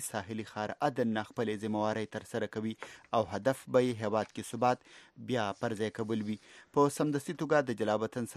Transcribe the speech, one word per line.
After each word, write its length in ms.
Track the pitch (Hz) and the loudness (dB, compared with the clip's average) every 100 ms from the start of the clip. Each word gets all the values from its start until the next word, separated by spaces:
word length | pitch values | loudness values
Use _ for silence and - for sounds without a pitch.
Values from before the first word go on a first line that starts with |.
| - | 2
ساحلي 360 | 110 98 110 104 | -4 -4 -6 -6
ښار 260 | 107 107 - 147 | -4 -4 0 0
عدن 240 | 127 117 110 | 2 0 0
نه 100 | 107 | -2
خپلې 340 | - 110 107 110 | -2 -2 -2 -2
ذمهوارۍ 400 | 107 107 107 104 107 | 0 0 0 -4 -8
ترسره 360 | 104 113 107 | -6 -4 -2
کوي 240 | 110 110 110 - - - 117 | -2 -4 -6 -12 -16 0 0
او 80 | 104 98 | 2 0
هدف 320 | 110 135 - | 0 0 4
به 180 | 127 127 | 4 4
یې 80 | 110 110 | 2 0
هیواد 280 | 107 101 | 0 0
کې 100 | - 107 | -6 -10
ثبات 360 | 117 123 123 - - - - 110 | 0 2 2 -4 -20 -20 -14 -4
بیا 180 | 123 104 95 | 0 0 -2
پر 200 | 120 104 | -4 -2
ځای 100 | 107 - | -2 -2
کول 240 | 107 113 107 | -2 -2 -2
وي. 140 | 107 - - - | -6 -10 -20 -2
په 240 | 147 143 - | 4 4 4
سمدستي 380 | 151 143 - 147 | 0 0 -4 -6
توګه 280 | 151 151 127 | 2 4 4
د 140 | 110 107 | 0 2
جلا 160 | 107 110 | 2 0
وطن 260 | 127 113 | -2 -4